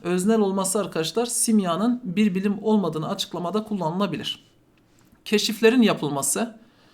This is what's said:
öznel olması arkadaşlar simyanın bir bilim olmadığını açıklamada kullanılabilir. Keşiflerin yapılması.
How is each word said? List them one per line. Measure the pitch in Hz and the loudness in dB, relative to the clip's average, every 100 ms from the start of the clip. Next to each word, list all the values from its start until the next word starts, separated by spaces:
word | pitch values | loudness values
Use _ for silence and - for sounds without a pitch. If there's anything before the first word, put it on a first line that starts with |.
öznel | 175 180 202 226 | -2 0 2 4
olması | 196 196 185 214 | 2 0 0 -2
arkadaşlar | 180 165 160 226 | -2 -4 -2 -2
simyanın | 240 - - 214 180 165 233 240 | -2 0 2 2 2 0 0 -2
bir | - 180 214 | -2 0 2
bilim | 185 202 196 | 2 -2 -2
olmadığını | 220 214 170 156 143 | 0 0 0 -4 -4
açıklamada | 196 - 170 170 208 | -6 -6 -6 -4 -4
kullanılabilir. | 214 202 160 180 196 127 147 - _ _ _ _ _ _ _ _ | -4 -4 -2 -2 -4 -4 -8 -10 _ _ _ _ _ _ _ _
Keşiflerin | - 208 214 214 220 254 | -2 0 0 2 4 6
yapılması. | 208 160 147 143 139 190 226 - _ _ _ | 4 2 -2 -2 -2 -2 -4 -8 _ _ _